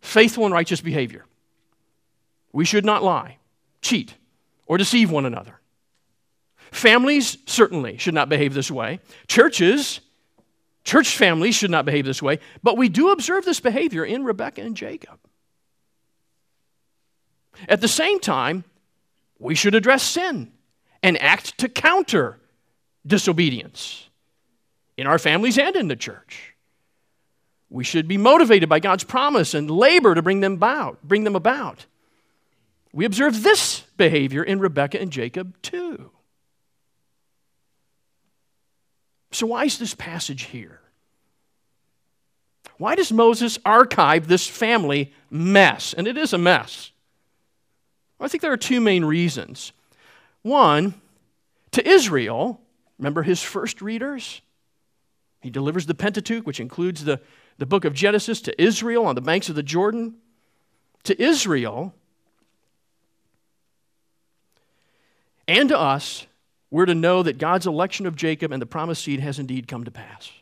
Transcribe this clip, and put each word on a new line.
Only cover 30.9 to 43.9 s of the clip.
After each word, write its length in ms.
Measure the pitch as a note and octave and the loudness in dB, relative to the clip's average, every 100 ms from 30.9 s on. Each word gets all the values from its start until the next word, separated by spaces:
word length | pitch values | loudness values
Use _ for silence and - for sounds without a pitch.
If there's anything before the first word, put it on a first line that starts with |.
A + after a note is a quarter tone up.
| - | -10
bring 220 | C#3+ G3+ | -2 0
them 120 | G#3+ G3 | 0 0
about. 500 | F3+ C4+ G#3 - - _ _ _ _ _ _ _ _ _ _ | -2 -2 -6 -12 -20 _ _ _ _ _ _ _ _ _ _
We 120 | - | -6
observe 380 | G#3+ G3 C#4+ A3 | -4 0 0 2
this 380 | A#3 G#4+ - - - _ | 2 2 0 -8 -14 _
behavior 460 | F3 D#3+ C3+ C3+ | 2 4 -2 -4
in 160 | E3 G3 | -4 -2
Rebekah 420 | F#3+ D3 C#3+ G3+ | -2 0 -2 -2
and 120 | F#3+ | -8
Jacob 480 | C3+ A#2+ F#3 F#3 - | -6 -8 -8 -14 -14
too. 480 | - F4 F4 D4+ C3 _ _ _ _ _ _ _ _ _ _ _ _ _ _ _ _ _ _ _ _ _ _ _ _ _ _ _ _ _ _ _ _ | -12 -10 -10 -12 -18 _ _ _ _ _ _ _ _ _ _ _ _ _ _ _ _ _ _ _ _ _ _ _ _ _ _ _ _ _ _ _ _
So 160 | - A3+ | -8 -6
why 160 | A#3+ | -2
is 140 | C#4+ - | -2 -4
this 160 | A#3 | -8
passage 500 | - - E3+ - C3+ | -12 -12 -10 -10 -10
here? 360 | A#2 B2 F2+ E2 _ _ _ _ _ _ _ _ _ _ _ _ _ _ _ _ _ _ - _ | -12 -16 -18 -20 _ _ _ _ _ _ _ _ _ _ _ _ _ _ _ _ _ _ -20 _
Why 160 | G3 | -6
does 180 | - F#4 | -2 0
Moses 460 | A3 A#3 A3+ A#3+ - - | 4 4 4 0 -2 4
archive 640 | A3 B3+ | 6 6